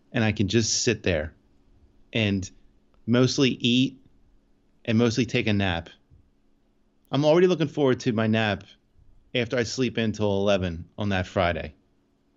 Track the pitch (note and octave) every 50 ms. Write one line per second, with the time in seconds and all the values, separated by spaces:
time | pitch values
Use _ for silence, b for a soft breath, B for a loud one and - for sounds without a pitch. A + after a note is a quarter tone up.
0 | _ _ - B2 A2 G#2+ G#2 - A2 F2+ - A#2+ A2 - - - - B2+ G#2+ G2
1 | - G2+ F2 D#2 D2 D#2 - _ _ _ _ _ _ _ _ _ _ _ _ _
2 | - _ - A#2 A2 G2+ G2 G2 F#2+ - - - _ - _ _ _ _ _ _
3 | _ A2 A#2 B2 B2+ B2 - - C#3+ B2 - - - A#2+ A#2+ B2+ C3+ C#3 - -
4 | _ - _ _ _ _ _ _ _ _ _ _ _ _ _ _ _ - A2+ A2
5 | A#2+ A#2+ A2+ C3 A#2 G#2 - B2 G#2 A2 G#2 G2+ G2 F#2+ F2 E2+ E2+ - - _
6 | _ _ - - _ _ _ _ _ _ _ _ _ _ _ _ _ _ _ _
7 | _ _ C3 C3+ D3+ D3+ D#3 F3 F#3 F3+ F3+ D3 D#3+ C#3 - D3+ D3 C3 B2+ B2+
8 | - B2+ A2 G#2+ A2 A2 A2 A2 A2 G#2+ G2 F2+ - - - _ _ _ _ -
9 | - - - - _ _ - B2+ A#2 A2+ - B2 A#2 G#2+ - C3 C3 A#2 - A#2+
10 | A2+ A2 G2+ G#2 G#2+ G#2 G2 G2 G2 G#2 G2+ F#2+ F2+ F2+ E2 E2 E2+ - _ -
11 | G#2 G2+ G2 F#2 F#2 - - G2+ F2+ F2 E2+ D#2 D#2+ D#2 - _ _ _ _ _
12 | _ _ _ _ _ _ _